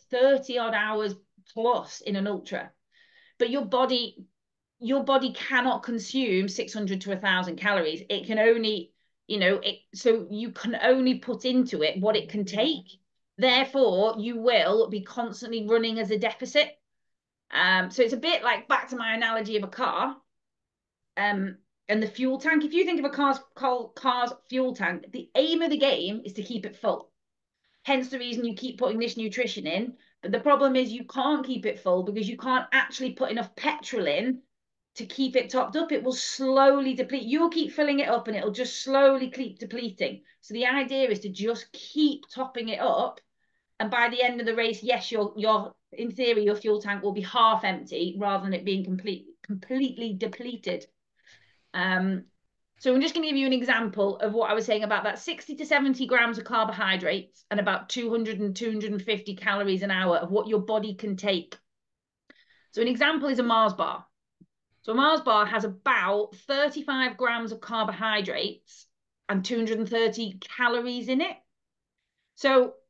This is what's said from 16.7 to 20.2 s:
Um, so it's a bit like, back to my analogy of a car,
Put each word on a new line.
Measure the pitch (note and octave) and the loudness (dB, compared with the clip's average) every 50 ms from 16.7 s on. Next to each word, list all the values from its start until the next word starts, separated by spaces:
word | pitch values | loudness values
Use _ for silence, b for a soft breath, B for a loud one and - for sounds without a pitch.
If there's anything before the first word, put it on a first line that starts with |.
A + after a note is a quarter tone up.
| - _ _ _ _ _ _ _ _ _ _ _ _ _ _ - | -2 _ _ _ _ _ _ _ _ _ _ _ _ _ _ -4
Um, | - D3+ F3+ F#3 F#3+ F#3 F3+ F3+ | 0 2 4 4 4 4 2 0
so | - C4 | 2 2
it's | B3 A3+ C4+ | 2 2 2
a | |
bit | A3+ C4+ E4 F4 - - | 0 0 0 0 2 2
like, | A#3+ A3+ C#4 - | 0 0 0 0
back | - C#4 C4 - - | 0 0 0 0 -4
to | B3+ | -6
my | A#3+ A3+ A3+ A3 | -6 -2 -2 -2
analogy | A3+ A#3 A3+ A3+ A3+ A3 G3+ A3 | 0 0 0 0 -2 -2 -2 -2
of | G#3 G3 | -4 -4
a | |
car, | G3 - - B3+ G3+ - F3 A3 C#4 C4+ - | -4 -4 -4 -2 -2 0 -2 -2 -4 -4 -10